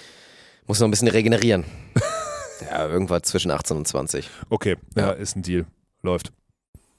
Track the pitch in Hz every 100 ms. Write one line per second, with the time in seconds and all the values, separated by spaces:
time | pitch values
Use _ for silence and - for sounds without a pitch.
0 | - - - - - _ - 101 110 104
1 | 120 107 113 113 113 95 82 - - -
2 | 587 659 622 587 554 - 78 - 78 87
3 | 92 87 - 92 87 71 - 78 76 69
4 | 73 73 - - - 110 104 87 - -
5 | 98 90 107 98 85 90 85 _ _ _
6 | 90 90 - - _ _ _ - _